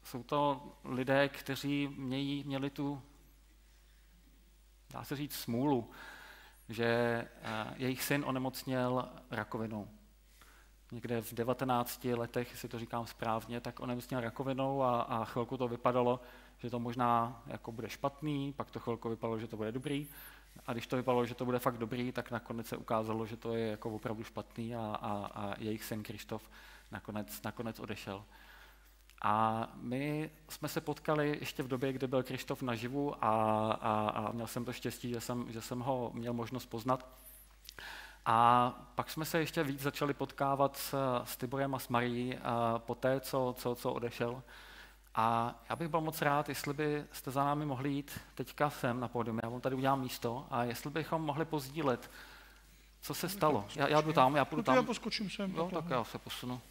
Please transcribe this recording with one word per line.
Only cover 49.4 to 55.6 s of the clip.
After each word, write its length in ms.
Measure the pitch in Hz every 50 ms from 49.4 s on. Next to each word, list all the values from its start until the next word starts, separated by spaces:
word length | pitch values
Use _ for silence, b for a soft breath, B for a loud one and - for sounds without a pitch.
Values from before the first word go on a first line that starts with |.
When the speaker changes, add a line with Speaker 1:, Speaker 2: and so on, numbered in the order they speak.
| 113
Speaker 1:
Já 60 | 113
vám 120 | 120 123
tady 140 | 123 135 131
udělám 260 | 131 131 135 135 139
místo 460 | 127 123 - - - 120 113 127 151 -
a 140 | 135 123 120
jestli 260 | 123 - 123 - 151
bychom 320 | 143 160 147 - - 160 160
mohli 220 | 151 135 147 160
pozdílet, 680 | 160 - 151 131 135 139 165 156 139 120 117 - - B B B B B B B B B B B B - - - - - -
co 140 | - - 147
se 140 | - - 175
stalo. 380 | 190 208 156 156 143 110 101 101 -
Já, 120 | - 139 143
já 120 | 147 151
jdu 120 | 151 156 156
tam, 240 | 160 131 131 147
já 80 | 147 131
půjdu 160 | - - 151
Speaker 2:
No 40 | 110
to 60 | -
já 60 | 131
Speaker 1:
tam. 100 | 254 233
Speaker 2:
poskočím 440 | 226 233 - - 226 - - 220 180
sem, 200 | - - 202 190
Speaker 1:
Jo, 140 | 190 160